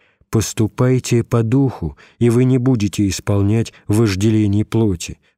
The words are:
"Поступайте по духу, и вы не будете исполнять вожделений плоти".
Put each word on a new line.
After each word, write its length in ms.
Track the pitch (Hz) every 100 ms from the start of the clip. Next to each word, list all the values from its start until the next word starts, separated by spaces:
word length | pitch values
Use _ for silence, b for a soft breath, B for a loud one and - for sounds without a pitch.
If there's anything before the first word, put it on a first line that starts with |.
| _ _ _
"Поступайте 920 | 113 - - 107 - 127 127 - 120
по 200 | 113 120
духу, 540 | 113 131 135 - 80 b b -
и 100 | 117
вы 140 | 117
не 140 | 127 131
будете 500 | 123 120 101 - 101
исполнять 640 | 87 - 101 101 113 113 b -
вожделений 800 | 104 113 92 110 110 104 101 107
плоти". 540 | 113 110 87 - - _